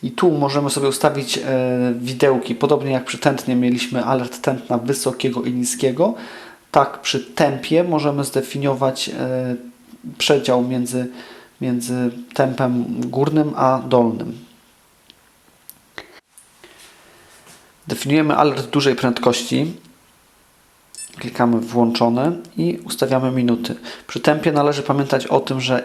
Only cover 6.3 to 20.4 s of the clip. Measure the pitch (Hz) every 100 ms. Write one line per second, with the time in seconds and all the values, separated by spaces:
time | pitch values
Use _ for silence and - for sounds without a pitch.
6.3 | - - - _ 156 135 - - 131 -
7.3 | - 147 135 - 160 180 156 147 143 139
8.3 | 139 127 143 143 135 135 131 - - 127
9.3 | 127 127 123 - - - - - - -
10.3 | 143 135 123 123 127 120 127 123 - -
11.3 | - - _ 127 123 120 123 123 120 -
12.3 | - 135 131 131 123 120 117 123 127 135
13.3 | 156 151 - 135 131 127 127 117 113 -
14.3 | 117 - _ _ _ _ _ _ - _
15.3 | _ _ _ _ - _ - - - _
16.3 | _ _ _ - - - - - - -
17.3 | - - - _ _ - 131 139 151 151
18.3 | 147 147 139 - 147 139 127 131 120 123
19.3 | 117 - 127 156 175 - _ _ _ _
20.3 | _